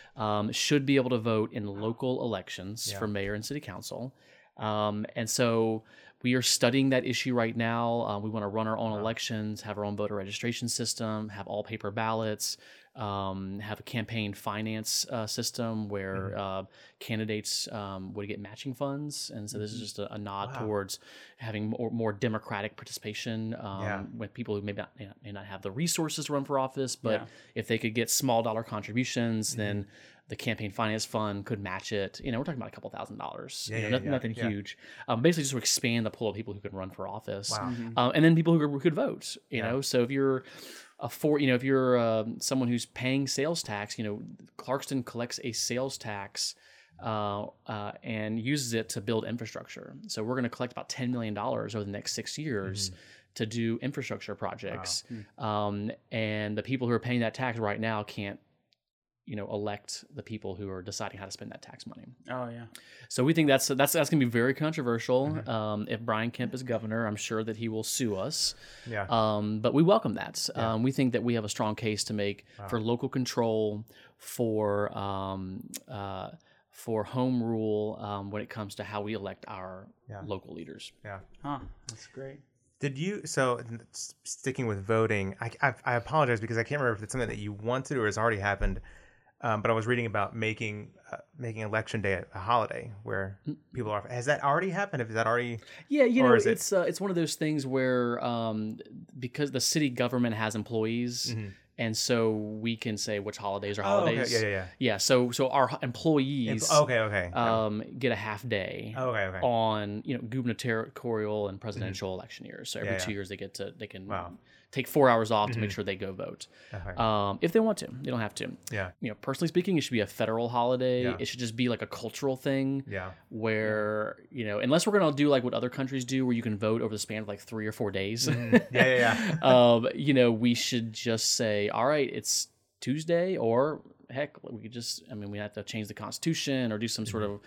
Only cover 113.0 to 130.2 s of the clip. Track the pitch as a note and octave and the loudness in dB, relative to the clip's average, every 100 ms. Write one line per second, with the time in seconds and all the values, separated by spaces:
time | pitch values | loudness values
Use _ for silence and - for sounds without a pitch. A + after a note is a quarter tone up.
113 | F2+ G2+ F#2+ G2 G2 - G2 E2+ G#2+ F#2+ | -2 -4 -6 -8 -10 -8 -10 -10 -12 -12
114 | G2 F#2+ F2 F2+ _ - _ C3 B2 D#3 | -8 -6 -8 -12 _ -20 _ -6 0 6
115 | C3 A#2 A2 G#2+ G#2 A2+ G#2 G#2 G2+ F#2+ | 8 8 6 4 4 2 -2 -2 -4 -4
116 | F#2+ F#2 - - - - - G2+ F2+ F#2 | -6 -6 -8 -10 -16 -20 -14 -10 -6 0
117 | A2+ G#2 G2+ G2 E3 A3 A3 G#3 - B2+ | 2 4 2 0 2 4 4 2 -4 -8
118 | C3 B2 G#2+ - - - - G#2+ F2+ - | -4 -2 -2 -4 -8 -10 -6 -4 -4 -6
119 | A#2+ G#2 - C3+ E3 F3 F#3 E3 - A2+ | -8 -6 -4 -2 0 2 2 2 2 2
120 | G2 - A2 A2+ A#2 A#2+ A#2+ B2+ B2+ B2 | 0 0 0 2 2 2 4 4 2 2
121 | B2 A#2+ B2 B2 A#2 A2+ B2 A2 G#2+ - | 0 -2 -4 -4 -4 0 0 0 -4 -8
122 | A2+ - C#3 C3 D3 C3+ C3+ C#3 C3+ G2 | -8 -4 -2 -2 0 0 0 -2 -4 -6
123 | F#2 - - A2 A2 A2 A2 G#2+ G#2+ G#2+ | -8 -10 -12 -4 0 2 2 0 0 0
124 | G#2+ - - B2+ G#2+ G#2 A#2+ E3 G#3+ G3+ | -2 -6 -10 -6 -2 0 4 4 6 4
125 | D#3+ C#3 D3 C3+ A#2+ - B2 C3+ C3 C3+ | 4 6 6 6 4 0 -2 -2 -2 -2
126 | B2 C3 B2+ A#2 A2+ G#2 A2 A#2 A2 G#2+ | 0 2 2 2 0 0 2 2 0 -2
127 | - A2 G#2 G2+ - A2 G#2+ - G#2 F#2+ | -4 -6 -6 -10 -8 -6 -4 -2 -2 0
128 | G2 A#2 A#2+ A#2+ A#2 C#3+ - B2 C3 B2+ | -2 0 2 0 6 4 6 4 6 8
129 | A#2 A3+ G#3+ D#3 C3+ B2+ B2 A#2 A#2+ - | 6 4 2 4 10 12 12 8 6 0
130 | D3 C3+ | 4 8